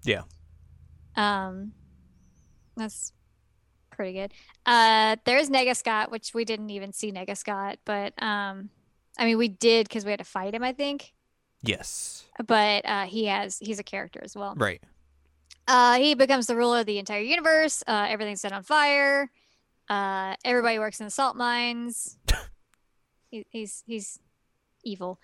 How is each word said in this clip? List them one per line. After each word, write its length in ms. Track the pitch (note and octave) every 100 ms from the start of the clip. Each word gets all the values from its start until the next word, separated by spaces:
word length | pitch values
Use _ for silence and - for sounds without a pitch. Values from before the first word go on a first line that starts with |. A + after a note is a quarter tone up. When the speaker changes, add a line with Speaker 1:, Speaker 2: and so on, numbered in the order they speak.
Speaker 1:
Yeah. 200 | - D3 - - - - - - - - -
Speaker 2:
Um, 580 | - G#3 G3+ F#3+ F#3 G#3 - - _ _ _ _ _ _ _ _ -
that's 360 | A3 - - _ _ _ _ _ _ _ _
pretty 240 | - F#3+
good. 180 | F#3 G3 - - _ -
Uh, 500 | A#3+ A3+ A3 A3 A3
there 140 | - B3+
is 100 | D4
Nega 260 | C4+ B3+ B3
Scott, 340 | - G#3+ G#3+
which 240 | A3+ -
we 100 | A#3
didn't 260 | A3+ A3 G#3+
even 220 | G3+ G3
see 200 | G3 G#3+
Nega 240 | F#3+ F#3 G3+
Scott, 420 | - G3+ G3 -
but, 360 | - G#3 G3+ -
um, 500 | A3+ G#3 G3 G3 G3+ _ _ _ _ -
I 80 | A#3
mean, 120 | A3+
we 80 | A#3
did 400 | F#3+ A#3 A3+ G#3+
'cause 160 | A3+
we 60 | G3+
had 80 | G#3
to 60 |
fight 300 | F#3+ F#3+ F#3+
him, 100 | A3
I 80 | B3
think. 400 | C4 C#4+ C#4+ - _ _ _ _ _
Speaker 1:
Yes. 640 | A#2 G2 - - - - - - A3+
Speaker 2:
But, 380 | A3 G#3 G3+ -
uh, 180 | G#3 F#3
he 200 | G#3+ G#3
has, 320 | G3 G3+ -
he's 200 | G#3+ G#3
a 40 |
character 360 | G#3 G3 F#3+ -
as 120 | -
well. 200 | G3+ G3+ -
Speaker 1:
Right. 260 | G#2 F2 _ _ _ _ _ _ _ - -
Speaker 2:
Uh, 300 | B3+ B3 B3
he 160 | C#4+
becomes 320 | C4+ C4 C4+ A#3
the 100 | A#3
ruler 240 | A#3+ A#3+
of 60 | G#3+
the 120 | G3+
entire 220 | G3 G#3
universe. 640 | A3 E4+ D#4+ D#4 D#4 - -
Uh, 200 | G#3+ G3+
everything's 320 | G#3+ G#3+ G3+
set 120 | G3+
on 100 | G3
fire. 680 | F#3 D4+ D4 C#4+ C#4 C#4 C#4 _ _ _ _ _ -
Uh, 460 | G3+ G3 G3 F#3+ F#3+
everybody 340 | B3 B3 A#3 A3+
works 220 | G#3+ -
in 60 | G#3+
the 40 |
salt 260 | - C4+ -
mines. 800 | A#3+ A#3+ A#3+ A#3 A#3+ A#3 - - -
Speaker 1:
<laughs> 80 | - - - _ _ _ _ _ _ _
Speaker 2:
He, 140 | A3 G3+
he's, 360 | A3+ G#3 - -
he's 320 | A3+ G3+ - _ _ _ _ _ _
evil. 380 | - F#3+ F3+ F#3